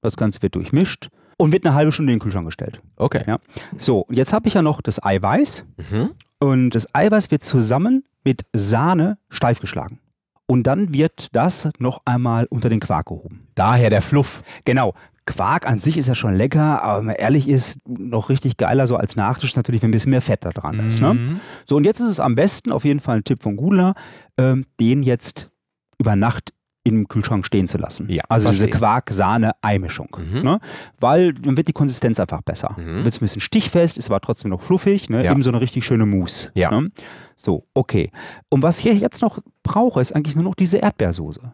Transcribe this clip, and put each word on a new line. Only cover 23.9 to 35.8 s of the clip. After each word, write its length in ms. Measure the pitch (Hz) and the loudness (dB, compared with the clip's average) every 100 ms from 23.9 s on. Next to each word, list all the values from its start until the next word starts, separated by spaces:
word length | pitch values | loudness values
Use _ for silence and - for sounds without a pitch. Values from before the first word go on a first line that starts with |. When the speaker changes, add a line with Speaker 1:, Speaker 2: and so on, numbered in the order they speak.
| 190 - - _ - | 0 -8 -20 _ 0
Speaker 1:
ähm, 260 | 131 131 131 _ | 2 2 -2 _
den 240 | 113 135 | 2 4
jetzt 480 | 131 120 - - - _ _ _ _ _ | 2 0 -4 -10 -18 _ _ _ _ _
über 160 | 113 | 0
Nacht 380 | 98 110 113 - _ _ _ | 2 2 -2 -8 _ _ _
im 240 | - 110 101 | 0 0 0
Kühlschrank 360 | 113 104 107 | -2 -2 -2
stehen 220 | 92 104 92 | 0 0 0
zu 100 | - | -2
lassen. 300 | - - - | -6 -10 -6
Speaker 2:
Ja, 140 | 85 - | -6 0
Speaker 1:
Also 220 | 117 107 | 2 4
diese 180 | 101 110 | 2 2
Speaker 2:
verstehe. 100 | 117 | 2
Speaker 1:
Quark-Sahne-Eimischung, 1400 | 113 117 - 98 95 113 110 - 107 104 90 - - - 85 | 2 0 -2 -2 0 2 0 0 -2 -2 -2 -10 -12 -12 -8
Speaker 2:
Mhm. 100 | 107 | -4
Speaker 1:
ne? 180 | 131 196 - - - _ | 0 0 -2 -18 -20 _
Weil 340 | 120 156 180 | 2 4 4
dann 220 | 135 143 135 | 2 -2 0
wird 120 | 165 | 0
die 40 | |
Konsistenz 480 | - 143 123 120 113 | 0 0 0 -2 0
einfach 220 | 98 78 | -2 -4
besser. 320 | - - - - | -6 -6 -8 -8
Speaker 2:
Mhm. 100 | 82 | -8
Speaker 1:
Dann 180 | 85 | -2
wird's 140 | 117 113 | -2 -2
ein 20 | |
bisschen 160 | 104 - | -4 -4
stichfest, 580 | - 220 - 175 170 - | -2 -2 2 2 2 0
ist 100 | - | -2
aber 100 | 98 | -2
trotzdem 300 | - - 104 | -2 -6 -4
noch 120 | 92 | -6
fluffig, 460 | - 185 - 196 - | 0 0 2 0 0
ne? 140 | 113 | 0
Speaker 2:
Ja. 80 | 175 | 2
Speaker 1:
Eben 100 | 139 | 2
so 80 | 127 | 2
eine 100 | 120 | 2
richtig 240 | 120 - | 0 -4